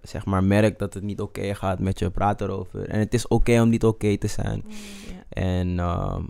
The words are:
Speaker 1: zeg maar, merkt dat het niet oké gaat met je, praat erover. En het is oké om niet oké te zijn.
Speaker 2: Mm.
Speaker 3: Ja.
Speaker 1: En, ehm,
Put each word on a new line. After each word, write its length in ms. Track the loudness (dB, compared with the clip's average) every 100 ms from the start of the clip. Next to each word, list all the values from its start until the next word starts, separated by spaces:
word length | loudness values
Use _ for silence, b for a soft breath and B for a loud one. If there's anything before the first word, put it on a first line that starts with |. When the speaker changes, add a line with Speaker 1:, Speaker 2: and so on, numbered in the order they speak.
Speaker 1:
zeg 220 | -10 -8
maar, 200 | -2 2
merkt 340 | 4 6 4 2
dat 160 | -4
het 80 | -6
niet 180 | -8 -6
oké 340 | -8 -6 -6
gaat 240 | -4 -2 0
met 200 | 0 0
je, 120 | -2
praat 300 | 2 0 0
erover. 480 | -2 -6 -8 -8 -4
En 100 | 0
het 160 | 0
is 140 | 0 2
oké 320 | 4 6 6
om 80 | 6
niet 160 | 4
oké 320 | 4 2 2 0
te 100 | 0
zijn. 360 | -2 -2 -4
Speaker 2:
Mm. 60 | -6
Speaker 3:
Ja. 720 | -12 -14 -14 -14 -14 -10 -4
Speaker 1:
En, 360 | -2 0 0 0
ehm, 440 | 0 0 -2 -4 -8